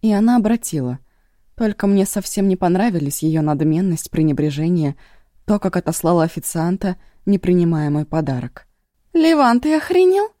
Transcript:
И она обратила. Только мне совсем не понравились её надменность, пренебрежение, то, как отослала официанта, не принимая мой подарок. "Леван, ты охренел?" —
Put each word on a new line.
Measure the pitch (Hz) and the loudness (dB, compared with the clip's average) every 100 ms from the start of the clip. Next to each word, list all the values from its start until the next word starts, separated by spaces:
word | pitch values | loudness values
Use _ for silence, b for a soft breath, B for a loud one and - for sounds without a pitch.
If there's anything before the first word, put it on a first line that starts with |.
И | 220 | 2
она | 202 226 247 | 2 4 2
обратила. | 214 233 - 156 127 127 _ _ _ _ _ - | 2 0 -2 -6 -6 -8 _ _ _ _ _ -4
Только | 226 202 196 | -4 -2 0
мне | 196 190 | 2 0
совсем | - 190 - 196 | -2 -6 -2 0
не | 185 | 0
понравились | 180 180 226 175 143 - | 0 2 0 -2 -4 -4
её | 156 160 | -2 0
надменность, | 151 147 156 160 190 165 - | 0 0 0 0 0 -4 -4
пренебрежение, | - 156 147 151 143 160 180 151 139 b b b b - | -2 0 0 -2 -2 -2 0 -2 -4 b b b b -4
то, | 208 | -2
как | 190 180 | -2 -4
отослала | 175 165 165 175 | -4 -2 2 2
официанта, | 165 - - 165 165 190 196 180 - _ - | 2 -2 -8 -4 -2 -2 -4 -6 -12 _ -2
не | 196 | 0
принимая | 180 180 170 165 151 | 2 2 2 0 0
мой | 147 151 | -2 -2
подарок. | 156 147 131 120 - _ _ _ _ _ | -4 -2 -4 -8 -14 _ _ _ _ _
"Леван, | 339 320 320 262 240 | 0 2 4 4 2
ты | 294 311 | 2 -2
охренел?" — | - 359 370 381 427 _ | 0 4 4 4 -2 _